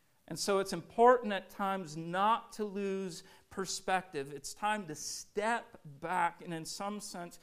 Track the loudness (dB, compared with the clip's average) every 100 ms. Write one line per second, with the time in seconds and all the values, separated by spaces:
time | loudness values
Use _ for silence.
0 | _ _ -10 -4 2 2 2 -4 -4 8
1 | 8 8 4 -2 -4 -4 -2 -2 -4 -8
2 | -2 2 4 4 -2 -6 -6 -2 -2 -2
3 | -4 -8 -16 -20 _ -8 -6 -6 0 0
4 | 0 -6 -6 -8 -12 -4 0 0 -4 -8
5 | -8 -10 -6 -2 0 0 -4 -18 -18 -10
6 | -2 2 2 0 -6 -6 -6 -6 -4 -4
7 | -8 -10 -10 -12